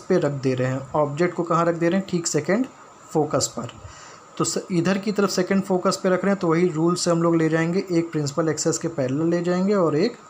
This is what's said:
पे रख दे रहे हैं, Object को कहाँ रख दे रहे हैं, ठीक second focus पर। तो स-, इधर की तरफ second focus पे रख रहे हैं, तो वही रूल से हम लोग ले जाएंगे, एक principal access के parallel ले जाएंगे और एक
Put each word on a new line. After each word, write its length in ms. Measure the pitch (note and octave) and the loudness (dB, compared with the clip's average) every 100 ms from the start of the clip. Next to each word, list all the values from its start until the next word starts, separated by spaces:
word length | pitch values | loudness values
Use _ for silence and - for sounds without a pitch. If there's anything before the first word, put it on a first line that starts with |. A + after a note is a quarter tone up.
| - | 0
पे 80 | F3+ | 2
रख 140 | D3 | 2
दे 200 | C#3+ C3 | 0 -2
रहे 140 | B2+ B2+ | 0 0
हैं, 240 | C3 C3+ | -2 -2
Object 440 | D#3 D3 C#3+ F3 F3 | 0 0 0 -2 -2
को 80 | |
कहाँ 220 | E3+ E3 E3+ | 0 2 2
रख 100 | E3 | 2
दे 140 | E3+ | 2
रहे 100 | F#3+ | 0
हैं, 80 | F#3+ | 0
ठीक 180 | F3 E3 | -4 -2
second 380 | D3+ D#3+ G#3 C4 - - - - | -2 0 0 -2 -8 -20 -20 -4
focus 400 | D#3+ D3 C#3 - - | -2 0 0 -2 -6
पर। 140 | A2+ - - - - - - - | -10 -12 -18 -20 -20 -20 -20 -4
तो 60 | |
स-, 180 | E3 G3 - | -4 -4 -2
इधर 260 | F3 F3+ G3 | 0 0 0
की 140 | G#3+ | -2
तरफ 180 | G3+ G3 | 0 0
second 340 | - F3+ G3 | 0 0 0
focus 360 | F#3+ F3+ F#3+ F3+ | 0 0 0 0
पे 60 | F#3+ | 0
रख 140 | F#3 G3 | 0 0
रहे 60 | |
हैं, 80 | G3 | 0
तो 80 | E3+ | 2
वही 200 | D#3+ F3 | 2 2
रूल 280 | D#3 E3+ F3 | 2 2 2
से 160 | F3+ | 0
हम 120 | E3+ | 2
लोग 120 | E3+ E3 | 4 4
ले 140 | D#3+ | 2
जाएंगे, 340 | D#3+ E3 F#3 G3 | 2 0 0 0
एक 200 | E3+ E3+ | 0 0
principal 380 | D#3 C#3+ D#3 D#3 | -2 -4 0 0
access 280 | D3+ E3 D#3 | 0 -2 -2
के 100 | E3 | -4
parallel 420 | E3 B2+ C#3 E3 | -4 -2 0 0
ले 120 | F3 | 0
जाएंगे 320 | F3 F3+ F#3+ | 0 0 2
और 220 | G3+ E3 C#3+ | 2 2 2
एक 220 | A3+ - - | 0 -2 -16